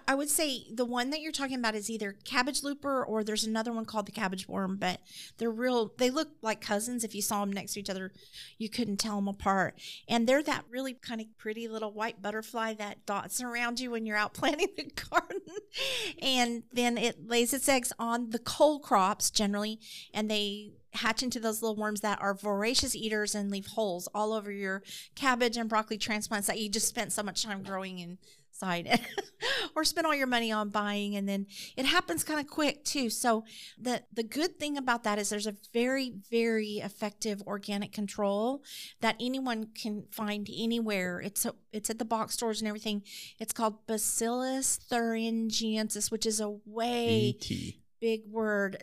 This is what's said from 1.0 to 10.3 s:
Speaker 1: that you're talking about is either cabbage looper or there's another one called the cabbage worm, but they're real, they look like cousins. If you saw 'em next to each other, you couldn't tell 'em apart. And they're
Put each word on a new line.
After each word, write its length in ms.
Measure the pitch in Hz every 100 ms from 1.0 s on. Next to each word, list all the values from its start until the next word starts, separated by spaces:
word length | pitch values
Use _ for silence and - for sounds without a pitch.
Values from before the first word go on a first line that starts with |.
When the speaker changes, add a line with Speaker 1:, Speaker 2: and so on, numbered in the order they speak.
| 254
Speaker 1:
that 100 | 302
you're 100 | 311
talking 260 | 285 269 254
about 180 | 233 214
is 140 | 208
either 280 | 226 208 202 -
cabbage 360 | 254 254 262
looper 420 | 277 285 277 262
or 200 | 214 220
there's 220 | 214 214 220
another 260 | 220 233
one 140 | 226 220
called 200 | 220 202
the 60 |
cabbage 360 | 226 196 185 -
worm, 300 | 196 190 196
but 220 | 180 - - - - -
they're 120 | 233
real, 440 | 220 254 247 208 -
they 120 | 247
look 180 | 277 311 -
like 200 | 220 214
cousins. 420 | - 208 233 247
If 120 | 220 202
you 60 |
saw 200 | - 208
'em 100 | 202
next 200 | 196 196
to 60 | 208
each 100 | 202
other, 220 | 190 190 - - - - -
you 120 | 220
couldn't 280 | 226 220 196
tell 200 | 220 208
'em 100 | 196
apart. 500 | 202 202 196 175 - - - -
And 200 | 233
they're 160 | 233